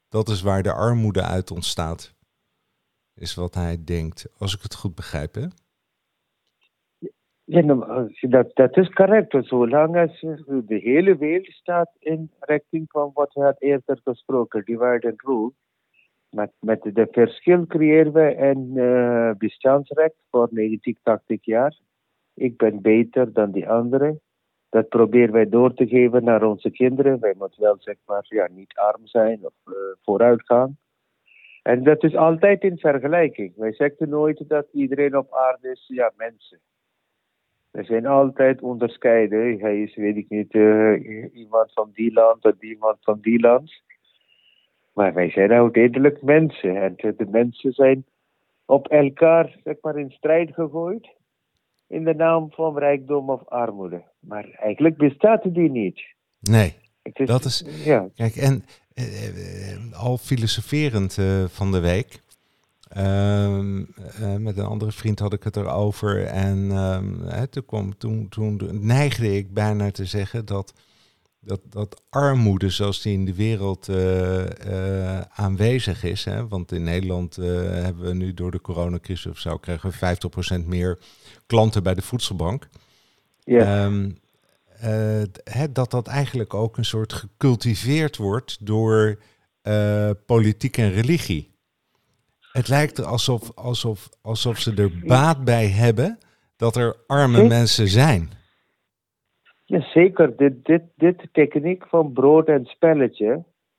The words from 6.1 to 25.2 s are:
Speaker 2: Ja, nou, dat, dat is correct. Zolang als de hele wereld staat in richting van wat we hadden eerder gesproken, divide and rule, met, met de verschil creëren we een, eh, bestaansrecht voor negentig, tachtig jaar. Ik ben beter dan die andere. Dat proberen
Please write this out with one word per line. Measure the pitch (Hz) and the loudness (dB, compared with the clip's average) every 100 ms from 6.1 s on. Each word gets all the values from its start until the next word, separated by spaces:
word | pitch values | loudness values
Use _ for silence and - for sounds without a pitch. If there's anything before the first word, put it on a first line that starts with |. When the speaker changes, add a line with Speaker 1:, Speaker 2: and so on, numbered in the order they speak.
| _ _ _ _ _ _ _ _ _ - - _ _ | _ _ _ _ _ _ _ _ _ -18 -18 _ _
Speaker 2:
Ja, | - 165 | 0 4
nou, | 147 131 110 123 113 - | 4 2 0 -4 -6 -6
dat, | 131 127 120 | 2 2 4
dat | - 127 185 | 4 4 4
is | 185 | 2
correct. | - 190 214 165 135 120 | 4 4 4 2 -2 0
Zolang | 123 117 143 160 170 | 0 2 2 2 2
als | 165 - 160 151 139 | 0 -4 -12 -12 -6
de | 135 107 104 | -6 -4 -4
hele | 113 143 190 165 | 2 2 4 2
wereld | 151 180 175 | 0 -4 -6
staat | _ - 175 170 _ | _ -4 -2 -2 _
in | 156 160 160 _ | -8 -8 -8 _
richting | - 151 - 160 156 | -4 -4 -2 -8 -6
van | 151 143 | -4 -4
wat | 139 143 | -2 -4
we | 143 | 0
hadden | 143 139 139 | 0 0 0
eerder | 139 - 131 | -2 -2 -6
gesproken, | 135 120 - 131 113 107 | -6 -8 -4 -4 -2 -6
divide | 98 117 123 120 120 | -6 -2 0 0 -2
and | 107 | -6
rule, | 131 120 117 - _ _ _ _ _ _ _ | -4 -2 -2 -8 _ _ _ _ _ _ _
met, | 104 104 _ | -8 -8 _
met | 107 110 | -4 -4
de | 107 101 110 | -2 0 0
verschil | - 113 - 175 180 170 | 2 2 2 2 2 2
creëren | 165 156 156 151 | 0 4 4 4
we | 156 151 127 | 4 2 2
een, | 139 135 127 131 | 0 0 -4 -2
eh, | 123 123 120 120 117 98 | 2 2 2 2 0 -2
bestaansrecht | 107 - 131 139 139 143 160 - _ | -6 -2 2 2 0 -2 -2 -2 _
voor | 123 117 | 0 0
negentig, | 113 110 110 - 110 | 0 -4 -4 -6 -4
tachtig | - 107 - 107 | -2 -2 -2 -8
jaar. | - 113 143 - _ _ _ _ _ | -2 0 0 -4 _ _ _ _ _
Ik | - 127 120 | -6 -6 0
ben | 110 104 | 0 2
beter | 107 110 113 131 120 | 4 4 2 0 0
dan | 107 101 | 0 -2
die | 98 - | -2 -2
andere. | 117 120 135 147 156 _ _ _ _ _ | -2 0 0 0 -4 _ _ _ _ _
Dat | 113 110 | 0 2
proberen | 120 110 123 | 2 4 6